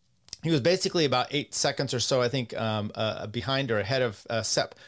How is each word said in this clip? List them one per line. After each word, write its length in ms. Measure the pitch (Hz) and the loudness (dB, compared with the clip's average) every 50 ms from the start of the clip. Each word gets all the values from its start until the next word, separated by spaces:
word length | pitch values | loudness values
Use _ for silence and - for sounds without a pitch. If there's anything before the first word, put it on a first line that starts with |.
| _ _ _ _ _ - - - | _ _ _ _ _ -14 -10 -6
he 80 | - 160 | -2 2
was 100 | 165 143 | 2 4
basically 440 | 113 170 185 185 - 190 - 180 156 | 4 4 4 4 2 0 2 2 2
about 240 | 139 123 123 120 - | 4 4 2 0 0
eight 220 | 139 147 - - - | -2 -4 -4 -2 -2
seconds 380 | - - 143 139 - 143 123 | 0 0 0 0 0 -2 -2
or 80 | - 120 | 0 0
so, 220 | - - 143 127 | 0 2 2 2
I 60 | 123 120 | 2 2
think, 300 | 131 131 120 - - - | 0 -2 -4 -4 -4 -2
um, 340 | 113 110 107 107 104 107 - | -2 0 0 -2 -2 -4 -4
uh, 320 | - 110 110 101 - - | -4 -2 -2 -2 -4 -6
behind 440 | 107 104 120 - - 135 135 139 120 | -8 -6 -6 -4 -2 -2 0 0 0
or 80 | 113 104 | 0 0
ahead 240 | 98 98 135 131 | 0 0 0 0
of, 240 | 127 117 95 - - - | 0 0 -2 -6 -6 -4
uh, 120 | 117 113 | -2 -2
Sepp 320 | 104 - - 147 - - - - - | 0 0 2 0 0 0 -4 -16 -20